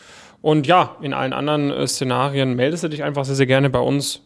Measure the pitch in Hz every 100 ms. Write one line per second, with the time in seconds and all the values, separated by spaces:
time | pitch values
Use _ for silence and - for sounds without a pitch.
0 | - - - _ 151 156 131 180 156 -
1 | 147 131 131 131 143 151 143 131 135 -
2 | 127 123 139 139 131 123 135 165 160 151
3 | 143 143 131 139 127 135 139 127 131 139
4 | 139 -